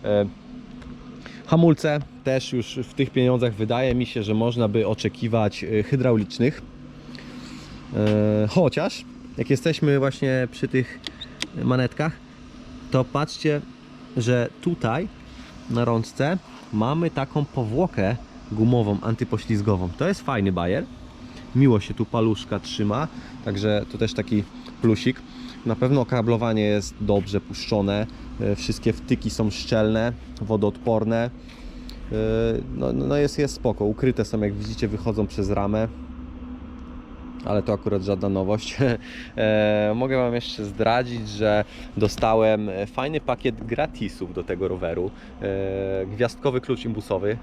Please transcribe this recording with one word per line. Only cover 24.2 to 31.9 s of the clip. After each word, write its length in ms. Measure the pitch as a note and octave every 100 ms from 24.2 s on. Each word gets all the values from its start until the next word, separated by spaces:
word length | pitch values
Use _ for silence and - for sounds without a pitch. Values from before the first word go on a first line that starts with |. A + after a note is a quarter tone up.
| G#2 G#2 G2+ - - -
Plusik. 400 | A#2 G#2+ A#2 - - - - - A#2
Na 100 | A2
pewno 300 | B2+ C#3 A#2
kablowanie 560 | B2+ A2+ A2+ A#2 A2
jest 320 | G#2 G#2 F#2+ -
dobrze 400 | G#2 G2+ F#2+ G2
puszczone, 680 | - - - G#2+ G2 G2+ A2+ - - -
e, 160 | G#2+ G2+
wszystkie 360 | - - -
wtyki 380 | - - E3+ A2
są 200 | - G#2+
szczelne, 640 | - - A2 G#2+ A2 A#2 A#2+ - -
wodoodporne. 920 | G#2 G#2+ G#2 - A#2+ A2 A2 A2+ A#2+ B2 - - - - -